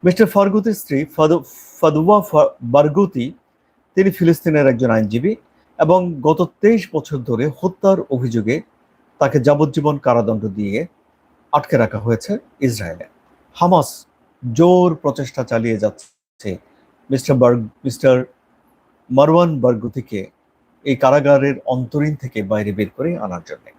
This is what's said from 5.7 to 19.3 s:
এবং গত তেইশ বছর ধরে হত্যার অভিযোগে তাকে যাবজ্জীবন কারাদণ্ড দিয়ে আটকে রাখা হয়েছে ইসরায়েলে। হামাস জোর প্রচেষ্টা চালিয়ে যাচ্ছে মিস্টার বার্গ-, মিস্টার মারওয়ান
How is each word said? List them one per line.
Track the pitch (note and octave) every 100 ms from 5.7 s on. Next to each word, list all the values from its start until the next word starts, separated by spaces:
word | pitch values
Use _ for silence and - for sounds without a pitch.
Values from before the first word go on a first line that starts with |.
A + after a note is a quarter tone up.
| -
এবং | D3+ F#3 F3+ D#3
গত | C3+ D#3 F3 _
তেইশ | G#3 A3+ -
বছর | D#3 - C#3+
ধরে | A#2+ A2+ D3 -
হত্যার | F#3 F3+ G3 F#3+ -
অভিযোগে | C3 B2 A2+ G#2 C#3 - _ _ _ _ _
তাকে | C#3 D3
যাবজ্জীবন | B2+ D3 D3+ C3 D3 C#3+
কারাদণ্ড | C3 A#2+ G#2+ G#2+ G#2+
দিয়ে | G2 G2+ G2+ E3+ _ _ _ _ _ _
আটকে | D3 - C#3
রাখা | A2+ G#2+
হয়েছে | G#2 A2+ - G#3+ _ _
ইসরায়েলে। | C3+ G#2+ F2+ E2 - _ _ _ _ -
হামাস | F3 F3+ C#3 - - _ _ _
জোর | B2+ A2+ E3+ F3+ F3+ D#3
প্রচেষ্টা | D3 C3+ C3 -
চালিয়ে | A#2+ A#2 A#2 A2
যাচ্ছে | G#2 - - _ _ _ G#2 F2+ _ _ _ _ _
মিস্টার | C3+ - C3+
বার্গ-, | B2 B2 A2 _
মিস্টার | C#3 B2+ C#3 B2+ B2+ _ _ _ _ _ _ _ _
মারওয়ান | B2+ D3